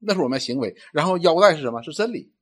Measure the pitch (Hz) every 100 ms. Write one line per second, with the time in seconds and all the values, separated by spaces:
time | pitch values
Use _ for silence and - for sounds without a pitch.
0 | 214 190 135 131 - 127 110 - - 147
1 | 170 180 170 165 202 160 131 117 117 151
2 | 220 220 - _